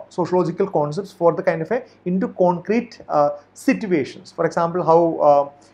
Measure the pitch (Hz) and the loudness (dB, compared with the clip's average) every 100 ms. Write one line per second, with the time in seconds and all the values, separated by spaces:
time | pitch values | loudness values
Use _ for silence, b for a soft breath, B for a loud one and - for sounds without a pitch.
0 | - - 170 180 165 170 196 165 147 156 | -6 -6 -2 0 0 -2 -2 -2 -2 -6
1 | 190 - 170 147 180 165 160 247 - b | -10 0 0 2 -2 -2 -2 -6 -6 b
2 | 180 185 240 - 175 175 170 233 240 - | -4 -4 -2 0 0 0 -2 -2 -4 -12
3 | - 151 147 147 B - - 185 202 165 | -4 0 0 -2 B -6 -2 -2 0 -2
4 | 123 - - - 165 175 170 175 156 165 | -2 -10 -14 -4 -2 0 -2 -2 4 4
5 | 170 160 151 143 143 - b | 4 2 4 4 2 -6 b